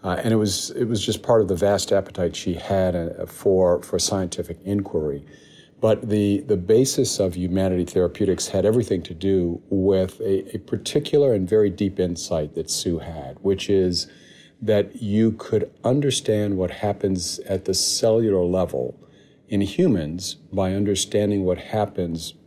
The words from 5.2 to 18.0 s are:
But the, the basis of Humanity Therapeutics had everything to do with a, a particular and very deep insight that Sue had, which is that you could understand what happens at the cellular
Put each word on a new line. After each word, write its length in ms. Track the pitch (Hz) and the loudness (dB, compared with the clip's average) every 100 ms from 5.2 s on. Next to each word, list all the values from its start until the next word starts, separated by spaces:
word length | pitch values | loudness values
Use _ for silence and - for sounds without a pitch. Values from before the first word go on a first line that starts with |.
| - - - - - _ | -12 -20 -20 -20 -20 _
But 280 | 110 107 107 | 2 2 2
the, 340 | 104 101 101 | 2 2 0
the 140 | - 98 | 0 -2
basis 640 | 90 110 135 - 120 - | 4 4 4 0 -2 0
of 180 | 95 87 | -2 -2
Humanity 480 | 90 95 95 90 | -2 0 0 0
Therapeutics 640 | 87 95 87 - 98 87 - | 0 0 0 0 0 0 -2
had 180 | 98 | 0
everything 380 | 95 117 110 92 | 2 2 0 -2
to 120 | 80 | -4
do 460 | 82 95 95 87 85 - | -4 0 2 0 -4 -2
with 520 | 98 92 95 95 - | 0 4 2 0 -4
a, 340 | 110 98 - | -2 -2 -2
a 40 | 101 | -12
particular 760 | - 107 - 147 151 147 139 | -6 -6 -2 -2 2 2 4
and 140 | 107 92 | 2 2
very 220 | 107 104 | 2 2
deep 280 | 95 101 95 | 0 -4 0
insight 560 | 90 85 - 82 76 | -2 -4 -4 -4 -4
that 160 | 82 78 | -6 -6
Sue 300 | - - 82 | -4 -2 -4
had, 380 | 80 80 67 67 | -6 -12 -12 -4
which 280 | 98 95 - | -2 -2 2
is 380 | 98 90 87 - - - - - _ | 2 2 0 -6 -14 -20 -20 -20 _
that 400 | 107 104 101 - | 0 2 0 -6
you 300 | 104 107 113 | -2 2 2
could 400 | 110 - 107 - _ | 0 -2 -2 -2 _
understand 760 | 117 139 143 - - 107 104 95 | 0 2 0 -2 0 0 0 0
what 140 | 90 | -2
happens 680 | - 104 101 98 92 87 - | -2 -4 -2 -2 -2 -4 -8
at 240 | - 95 | -4 -4
the 100 | - | -2
cellular 680 | 92 - - | -2 -2 0